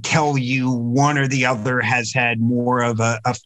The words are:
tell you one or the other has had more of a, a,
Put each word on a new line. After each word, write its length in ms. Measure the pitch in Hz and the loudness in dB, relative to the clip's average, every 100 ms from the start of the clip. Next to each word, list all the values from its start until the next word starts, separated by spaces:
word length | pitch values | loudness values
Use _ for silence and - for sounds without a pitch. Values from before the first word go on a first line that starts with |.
tell 340 | - 160 147 139 | 0 0 2 0
you 320 | 123 131 127 | 0 -2 0
one 460 | 123 117 127 143 143 | 0 0 2 2 2
or 120 | 135 | 0
the 180 | 135 127 | 0 0
other 340 | 127 117 127 | 0 -2 -2
has 320 | 110 123 113 | 0 -2 -2
had 280 | 131 120 117 | 0 0 0
more 420 | 117 123 120 123 | 0 0 0 0
of 160 | 120 113 | 0 0
a, 220 | 117 113 | 0 0
a, 120 | 123 - | -4 -6